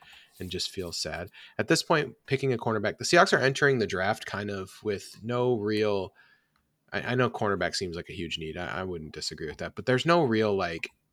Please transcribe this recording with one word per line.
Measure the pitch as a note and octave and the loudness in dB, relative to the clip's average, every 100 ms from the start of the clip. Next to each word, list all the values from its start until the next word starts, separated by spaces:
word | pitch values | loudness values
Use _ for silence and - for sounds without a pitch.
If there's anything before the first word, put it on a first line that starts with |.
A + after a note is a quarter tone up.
| - - - - | -20 -20 -20 -12
and | F#2 | -8
just | F2+ - | -6 -6
feel | - F2 | -6 -6
sad. | - D#2 D#2+ F2 - - - | -6 -6 -6 -10 -14 -12 -4
At | - | 0
this | E3 | 2
point, | - D#3+ A#2+ - | 2 0 0 -8
picking | - C3+ C3+ | -4 -2 0
a | A#2 | -2
cornerback, | A#2 A2 G#2 - | 0 0 -2 -4
the | |
Seahawks | A#2 E3+ F#3+ | 4 6 8
are | D#3+ | 6
entering | C3 C3+ C#3+ B2+ | 4 4 4 4
the | G2 | 2
draft | F#2+ G2 A#2+ | 0 0 -2
kind | - G2 G#2 | -4 -6 -4
of | G2 F#2 - | -6 -8 -8
with | G#2+ F#2+ - - | -4 -4 -6 -12
no | A2 B2 B2 | -4 0 2
real, | A#2 G#2 G#2+ G#2+ G2 F2+ _ - _ _ _ _ _ - | 2 2 2 2 2 -2 _ -20 _ _ _ _ _ -8
I, | G2+ - | -6 -2
I | |
know | B2+ A#2+ | 0 0
cornerback | - G#2+ G2 E2+ - | 0 0 0 0 -2
seems | F2+ | -6
like | E2+ E2 | -6 -8
a | |
huge | E2 E2 E2 | -8 -6 -6
need. | D#2 D#2+ | -8 -6
I, | F2+ E2 | -6 -6
I | |
wouldn't | F#3 E2+ D#2 | -6 -6 -10
disagree | D2+ - D2+ D#2 | -10 -10 -8 -10
with | - | -8
that, | E2 | -10
but | - | -4
there's | A2+ B2+ D#3 | 0 2 4
no | E3+ | 4
real, | C3 A2 G#2+ G2 | 4 4 4 2
like, | F2 E2 - _ _ | 0 -4 -10 _ _